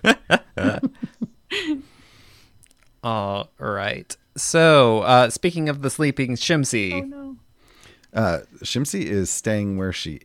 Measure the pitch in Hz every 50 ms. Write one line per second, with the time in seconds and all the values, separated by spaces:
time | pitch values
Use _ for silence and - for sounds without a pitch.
0 | - 220 - - - - - 254 - _ - - - 269 - - 269 262 - -
1 | - - _ - 233 - _ _ _ - 370 403 370 311 302 269 - _ _ _
2 | - _ _ - - - _ _ _ _ _ _ _ _ _ _ _ _ _ _
3 | - 117 113 107 101 101 101 101 - - _ - 139 113 101 98 98 107 - 190
4 | - - - _ _ _ - - - - - 165 160 165 151 143 127 117 110 110
5 | 98 123 127 123 127 113 - - - 175 170 165 156 151 139 143 139 131 - -
6 | 156 143 127 - 131 123 123 117 - - 165 151 135 - 123 110 98 92 87 92
7 | 90 - 285 285 277 269 262 - _ _ _ _ _ _ _ _ - - - _
8 | _ _ - 110 110 90 82 - - _ - - - - - 120 147 - - 196
9 | 156 78 101 98 92 - - - - 110 107 104 101 101 98 95 95 92 87 -
10 | - 80 73 -